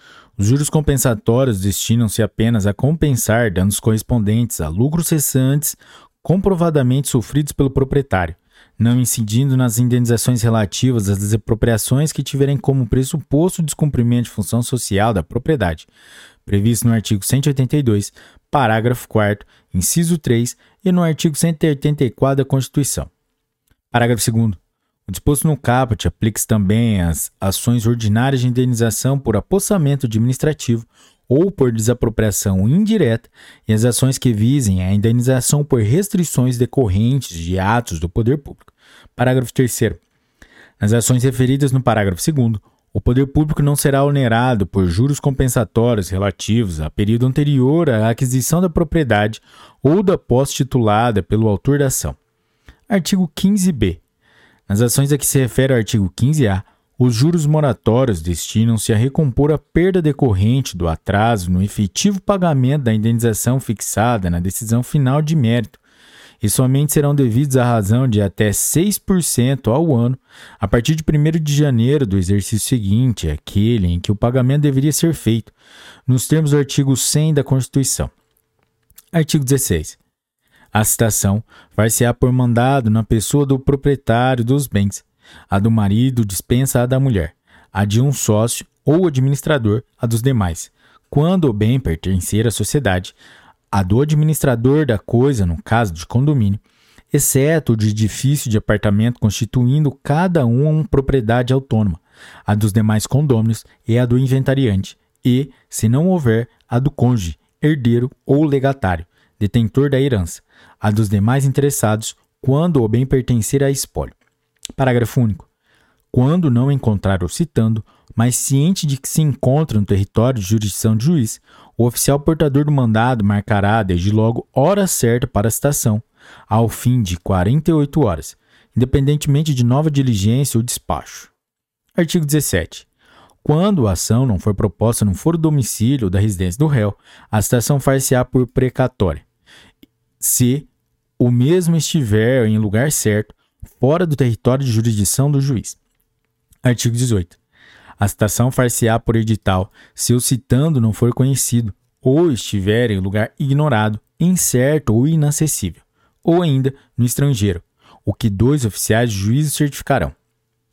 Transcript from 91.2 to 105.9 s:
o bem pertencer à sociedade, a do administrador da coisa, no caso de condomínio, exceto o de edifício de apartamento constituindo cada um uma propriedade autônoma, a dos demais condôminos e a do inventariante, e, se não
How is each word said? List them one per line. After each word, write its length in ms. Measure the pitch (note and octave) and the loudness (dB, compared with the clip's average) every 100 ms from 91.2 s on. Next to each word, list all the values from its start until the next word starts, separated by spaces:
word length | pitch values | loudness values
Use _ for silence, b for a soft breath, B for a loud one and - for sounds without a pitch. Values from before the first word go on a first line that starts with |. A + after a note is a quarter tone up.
| D#3+ F#3+ D3+ | 2 2 0
o 80 | |
bem 260 | G#2 G#2+ C3 | 0 0 0
pertencer 680 | F#2 D#2+ F#2 F#2 - G#2 A2+ | -2 -4 -2 -2 -2 -2 -2
à 40 | |
sociedade, 640 | - G#2 D3+ A2 F#2 F#2+ B B B B B _ | -2 -4 -2 0 -2 -4 B B B B B _
a 100 | G#2 | -4
do 180 | F#2 G#2+ | 0 0
administrador 840 | D3+ D3+ D#3 D3+ D3 A#2 A#2+ D3 C#3+ | 2 2 0 0 0 0 2 2 0
da 140 | G#2+ | -2
coisa, 440 | - A#2 C3+ C3 | -2 0 2 2
no 160 | F#2 E2 | -2 -4
caso 280 | - A2+ A2 | -2 -2 0
de 140 | E2 - | -6 -6
condomínio, 540 | A#2+ C#3+ D3 G#2 G2+ b b b b b | -2 0 2 0 -2 b b b b b
exceto 600 | D3 C3+ C3+ C#3 D#3+ - | -2 0 2 2 2 0
o 20 | A2+ | 0
de 140 | G#2+ | 0
edifício 580 | G#2 G#2+ - C3 C#3+ - | 0 -2 0 -2 -2 0
de 100 | G#2+ | -2
apartamento 640 | - G#2 G#2+ G2+ A2+ A#2+ | 0 0 0 2 0 0
constituindo 720 | A2 - G#2+ B2+ B2 C#3+ D3+ - | -2 -2 -2 0 2 2 0 -2
cada 420 | - D3 F#3 E3+ A#2+ | -2 0 0 2 2
um 240 | A#2+ D3+ | 2 2
uma 180 | D#3 D3+ | 0 0
propriedade 640 | C#3 C3 C3+ A2 A#2+ B2 | 0 0 0 0 0 0
autônoma, 480 | C3 C3+ A2+ G#2 E2 B B B B - | -2 0 0 0 -4 B B B B -4
a 80 | |
dos 180 | G#2+ G#2+ | 0 0
demais 360 | G#2 G#2+ G#2+ - | 2 2 0 0
condôminos 580 | C3 D3+ A#2 A2+ A2 - b - | 0 2 2 0 -2 -8 b -2
e 100 | A#2 | 0
a 80 | B2 | 2
do 140 | B2 | 0
inventariante, 760 | C3+ C3+ C3+ C3 C3 F#2+ G2 - _ _ B2+ | 0 0 0 0 0 0 -4 -12 _ _ 0
e, 240 | B2 D3 b b | 0 -2 b b
se 220 | - | -4
não 200 | A2+ | 0